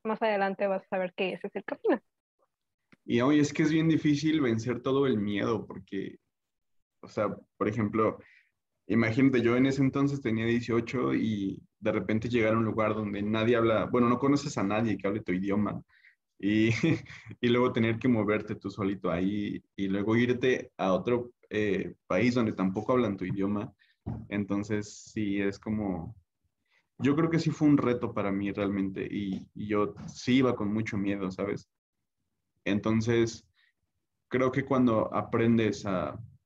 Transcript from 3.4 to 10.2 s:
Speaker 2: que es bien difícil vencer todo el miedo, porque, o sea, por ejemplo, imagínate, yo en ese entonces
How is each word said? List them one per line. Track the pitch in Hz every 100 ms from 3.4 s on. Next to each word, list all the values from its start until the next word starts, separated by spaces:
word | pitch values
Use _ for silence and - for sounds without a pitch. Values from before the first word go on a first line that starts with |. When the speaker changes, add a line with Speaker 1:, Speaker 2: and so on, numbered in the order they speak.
| 147
Speaker 2:
que | 147
es | 156
bien | 160 160
difícil | 156 156 143 156 156
vencer | 131 113 113 120
todo | 135 135 139
el | 110
miedo, | 101 101 117 110 -
porque, | 95 - 98 - - _ _ _ _ _ _ _ _
o | -
sea, | - 104 95 - -
por | 104
ejemplo, | 113 104 110 110 - - _ _ _ _ _ -
imagínate, | 113 113 117 135 123
yo | 113 123
en | 135
ese | 135
entonces | 135 139 139 139